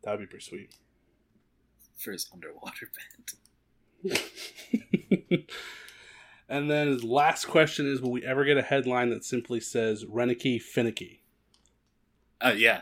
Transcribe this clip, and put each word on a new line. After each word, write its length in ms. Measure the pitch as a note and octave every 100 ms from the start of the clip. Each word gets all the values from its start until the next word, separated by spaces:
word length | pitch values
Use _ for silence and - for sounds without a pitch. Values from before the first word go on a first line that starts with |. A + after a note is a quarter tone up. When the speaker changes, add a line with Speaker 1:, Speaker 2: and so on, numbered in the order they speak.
Speaker 1:
That 80 | -
would 60 | G#2
be 40 | G2
pretty 200 | - -
sweet. 280 | F#2 G2+ - _ _ _ _ _ _ _ _ _ _ _ -
Speaker 2:
For 160 | -
his 160 | F#2+ -
underwater 560 | F2+ D#2+ - - - A#2 - - - - - _ _ _ _ _ _
<laughs> 0 |
band. 160 | F#3+ - - - - - - A3 - - - F#3 - F3 -
Speaker 1:
<laughs> 80 | - - - - - - - - - _
And 160 | C#3 D3
then 200 | D3+ D3
his 160 | C3
last 420 | A#2 B2+ D3 - -
question 400 | E3 D3+ - C#3+
is: 160 | C3+
Will 80 | B2+
we 160 | B2 B2+
ever 180 | C3
get 140 | C#3 C#3+
a 60 |
headline 480 | B2+ C#3 B2+ B2 B2
that 120 | A2
simply 360 | - B2 A#2+ A#2
says, 440 | - B2 A2+ G#2+ A2+
"Renicky 540 | A2 B2 A#2+ C3+ A#2+
finicky"? 600 | - - A#2 A2 - - _ _ _ _ _ _ _ _ _ _ _ _
Speaker 2:
Uh, 140 | B2 G#2+
yeah. 240 | A2+ G2+